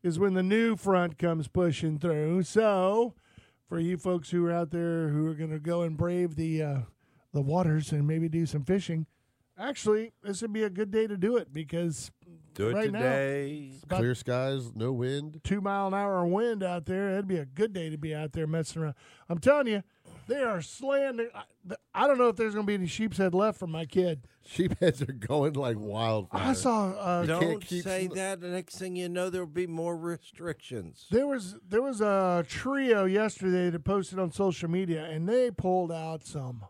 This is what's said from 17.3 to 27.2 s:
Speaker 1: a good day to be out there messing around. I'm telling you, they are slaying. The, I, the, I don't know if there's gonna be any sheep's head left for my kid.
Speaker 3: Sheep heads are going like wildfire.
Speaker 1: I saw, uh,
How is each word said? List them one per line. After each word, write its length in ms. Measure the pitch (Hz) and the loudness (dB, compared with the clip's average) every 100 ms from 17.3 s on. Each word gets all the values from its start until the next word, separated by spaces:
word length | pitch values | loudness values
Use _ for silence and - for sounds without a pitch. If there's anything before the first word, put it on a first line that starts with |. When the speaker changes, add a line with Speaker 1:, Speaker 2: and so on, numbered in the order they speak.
| 180 | -4
Speaker 1:
a 80 | 135 | -4
good 260 | 139 220 | -2 -2
day 160 | 190 160 | -2 -6
to 60 | 156 | -6
be 160 | 156 151 | -6 -6
out 160 | 156 | -6
there 140 | 165 156 | -4 -2
messing 340 | 165 156 165 | -2 -2 -4
around. 140 | 156 135 - - - | -4 -6 -16 -20 -6
I'm 80 | 175 | 2
telling 280 | 240 294 254 | 4 6 4
you, 160 | 208 - _ - - - | -2 -4 _ -20 -20 -6
they 140 | 269 | -2
are 180 | 254 190 | 0 -2
slaying. 560 | 151 - 269 277 277 240 | -6 -8 -2 0 0 -2
The, 120 | 233 208 | -6 -8
I, 80 | - _ | -18 _
the, 140 | 180 196 _ | -14 -14 _
I 140 | - 269 | 2 4
don't 100 | 262 | 6
know 120 | 247 | 6
if 60 | 220 | 4
there's 180 | 220 208 | 0 0
gonna 100 | 208 | 0
be 80 | |
any 140 | 202 175 | 0 0
sheep's 300 | - 220 185 | 0 -2 2
head 160 | 190 175 | 2 4
left 240 | 214 202 | 2 0
for 80 | 180 | -6
my 180 | 160 165 | -6 0
kid. 420 | 190 180 151 - _ - | 2 2 0 -8 _ -12
Speaker 3:
Sheep 320 | - 180 - | 0 0 4
heads 220 | 180 131 | 2 4
are 20 | 131 | -4
going 400 | 131 - 147 143 | -6 -2 2 2
like 220 | 139 131 110 | 0 -2 -2
wildfire. 640 | 107 104 113 110 92 - 254 | -4 -2 0 0 -2 -2 0
Speaker 1:
I 40 | |
saw, 360 | 262 247 220 196 | 2 2 2 0
uh, 300 | 196 196 175 | -2 0 0